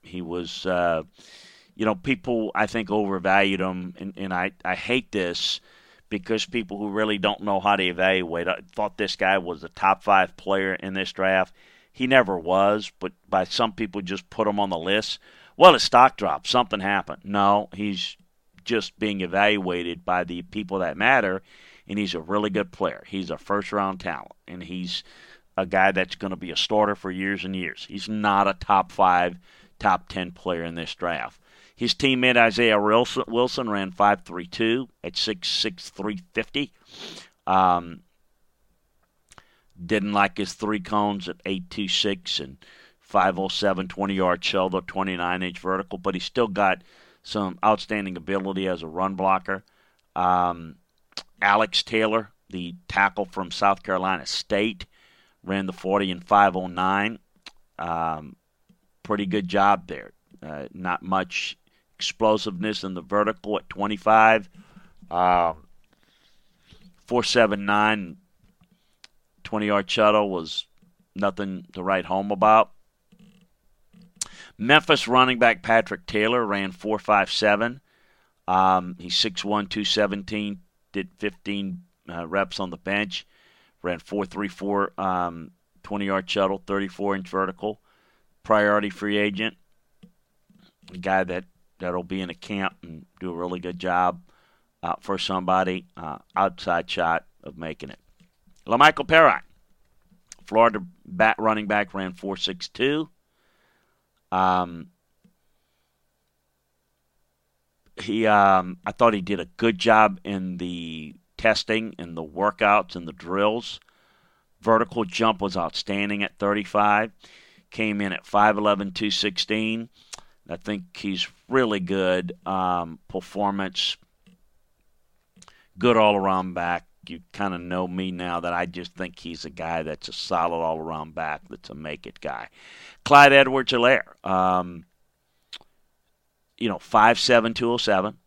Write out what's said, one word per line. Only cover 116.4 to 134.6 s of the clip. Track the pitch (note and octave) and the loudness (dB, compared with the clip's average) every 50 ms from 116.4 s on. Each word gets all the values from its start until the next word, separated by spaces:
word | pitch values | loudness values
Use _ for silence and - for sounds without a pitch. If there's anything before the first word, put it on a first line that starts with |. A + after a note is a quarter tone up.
| G2+ G2+ G2+ G#2 G2+ - - G#2+ G#2 G#2 G#2 G#2 A2 A2 _ _ - - - - - _ _ _ _ _ | -2 -2 -2 -2 -4 -2 0 2 2 4 2 2 0 -2 _ _ -20 -20 -20 -20 -20 _ _ _ _ _
Came | - - A2+ G#2+ G#2 G2+ | -8 -6 -4 -4 -2 -4
in | G#2 F#2+ | -4 -4
at | F#2 - - | -6 -8 -10
five | - - G#2 G#2 G#2+ G#2 G2+ | -2 2 4 4 4 4 2
eleven, | G#2 G#2+ G2+ F#2+ G2+ G2 | 2 0 0 0 -2 -8
two | F2+ - A2 G#2 | -6 -4 -4 -2
sixteen. | G2 - - G#2+ F#2 - - - A2 G#2+ A2 A2 A2+ A2+ A#2 A#2 _ _ _ _ - - - _ _ _ _ - | -2 -2 -2 -4 -4 -4 -4 -4 -2 -2 -2 -4 -4 -6 -8 -12 _ _ _ _ -20 -20 -20 _ _ _ _ -12
I | E2+ | -12
think | - - G#2 G#2 G2 F2+ - _ | -10 -8 -8 -8 -8 -8 -14 _
he's | - - G2+ F#2+ F2+ - - _ _ _ - | -10 -6 -6 -4 -4 -6 -8 _ _ _ -2
really | B2 C3 B2+ A2+ G#2+ G2 | 0 0 2 2 0 -2
good, | F2+ F2 G2 F#2+ F#2 F2+ F#2 F#2 F2+ F2 F2+ _ _ | -2 -2 -2 0 2 2 0 0 -2 -6 -12 _ _
um, | F2+ F#2+ F#2+ F#2 F2+ F2+ F2 E2+ E2 D#2+ - _ _ | -4 -4 -2 0 0 0 -2 -4 -6 -12 -18 _ _
performance, | - F#2+ F2+ - - G2 G#2 G2+ G2+ G2 G2 F#2 F#2 - - - - _ _ _ _ _ _ _ _ _ _ _ _ _ _ _ _ _ _ _ _ _ _ _ _ _ _ _ _ _ - - _ _ _ _ _ | -10 -10 -10 -8 -6 -4 -2 -2 -2 -2 -6 -6 -6 -4 -4 -4 -6 _ _ _ _ _ _ _ _ _ _ _ _ _ _ _ _ _ _ _ _ _ _ _ _ _ _ _ _ _ -20 -20 _ _ _ _ _
good | F#2 G#2 B2 A#2 | 2 4 4 6
all-around | A2+ G#2+ G#2 G#2 G2 F#2+ G2 F#2+ F#2 F#2 F#2 F2 | 8 6 6 6 4 2 2 0 0 -2 -4 -4
back. | F2 F2 E2+ F2 E2+ - _ _ _ - - | -4 -2 -2 -2 -4 -6 _ _ _ -16 -16
You | E2+ E2 - _ | -16 -16 -16 _
kinda | - - G2+ G2 F#2 F2 | -8 -4 -4 -4 -4 -6
know | F2 F2 F2+ F2+ F#2 F2+ | -6 -6 -4 -4 -4 -4
me | F2+ F#2 F#2+ F#2 | -4 -6 -6 -6
now | F2+ F2 F2+ F2+ F2 E2+ | -6 -6 -6 -4 -4 -4
that | E2+ F2 | -4 -4
I | F2 F2 F2+ | -2 -2 -4
just | F2 F2 F2+ F2 F2 _ | -4 -6 -12 -14 -14 _
think | - F#2 F2 F2 - | -12 -12 -12 -12 -14
he's | - E2+ E2 D#2 - | -14 -14 -12 -12 -14
a | D#2 | -14
guy | C#2 - E2 E2 E2 E2 | -12 -10 -8 -6 -6 -6
that's | D#2 D#2 D2+ - - - | -6 -6 -10 -10 -12 -14
a | |
solid | - - - - F#2+ E2+ E2+ F2 E2+ | -12 -12 -8 -4 -2 -2 0 -2 -2
all-around | E2 E2 D#2+ D#2+ D#2+ D#2+ D#2+ D#2+ D#2 D#2 D#2+ D#2 | -2 -2 -2 -4 -4 -6 -8 -8 -8 -10 -10 -10
back, | E2 D#2+ D#2 D2+ D2 - _ | -8 -6 -6 -8 -8 -10 _
that's | - - - - | -18 -18 -16 -18
a | - | -16
make-it | C#2+ D#2 D#2 D2+ - - G#1 - - | -14 -12 -12 -12 -12 -14 -20 -20 -12
guy. | - D2+ C2 A#1 A1 - _ _ - - - - - - - _ _ | -12 -10 -10 -10 -14 -16 _ _ -20 -20 -20 -20 -20 -20 -20 _ _
Clyde | - C#3+ C#3+ C#3+ C#3 | 8 10 12 12 12
Edwards-Helaire, | C#3 C#3 C3+ C3 C3 C3+ B2+ - C3 A#2+ A#2 B2 C3+ A2 - - - _ - | 10 8 8 6 2 0 0 0 2 4 6 6 6 4 2 -6 -16 _ -4
um, | F#2 F#2+ F#2 F#2 F#2 F#2 F#2 | -2 0 2 4 4 2 2